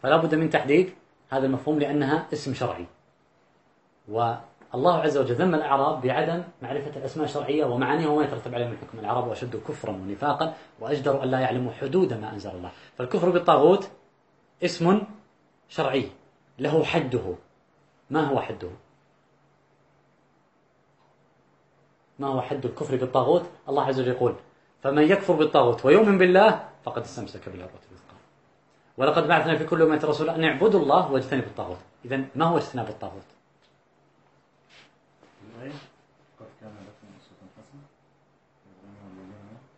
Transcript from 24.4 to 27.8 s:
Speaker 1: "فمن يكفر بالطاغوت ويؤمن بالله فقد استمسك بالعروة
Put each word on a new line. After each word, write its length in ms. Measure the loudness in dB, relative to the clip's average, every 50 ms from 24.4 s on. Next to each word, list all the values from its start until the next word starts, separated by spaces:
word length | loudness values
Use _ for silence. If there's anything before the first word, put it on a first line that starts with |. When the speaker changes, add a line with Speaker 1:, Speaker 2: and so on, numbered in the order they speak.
| -12 _ _ _ _ _ _ _ _
Speaker 1:
"فمن 200 | 0 4 4 6
يكفر 300 | 6 6 4 4 0 2
بالطاغوت 520 | 2 2 4 4 4 6 6 4 2 4
ويؤمن 320 | 6 8 8 8 6 6 4
بالله 520 | 6 6 6 8 6 6 4 2 -4 -14 -20 _ _
فقد 180 | -10 -8 -8
استمسك 480 | -10 -10 -12 -12 -14 -12 -14 -16 -16 -16
بالعروة 300 | -16 -14 -16 -16 -18 -20